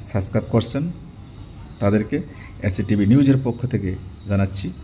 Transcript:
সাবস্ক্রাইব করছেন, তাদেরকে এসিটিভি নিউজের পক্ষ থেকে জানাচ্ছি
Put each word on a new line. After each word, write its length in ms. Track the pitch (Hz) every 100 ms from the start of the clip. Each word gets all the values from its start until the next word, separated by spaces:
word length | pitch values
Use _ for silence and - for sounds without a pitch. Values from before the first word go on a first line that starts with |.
| -
সাবস্ক্রাইব 340 | 104 92 113 -
করছেন, 300 | 113 - 135 170 - - - - - - - - -
তাদেরকে 360 | 101 107 110 143 - - - - 101
এসিটিভি 360 | 107 98 104 101
নিউজের 280 | 135 139 131 131
পক্ষ 160 | 113 123
থেকে 180 | 104 95 92 - - 101
জানাচ্ছি 380 | 101 98 - - -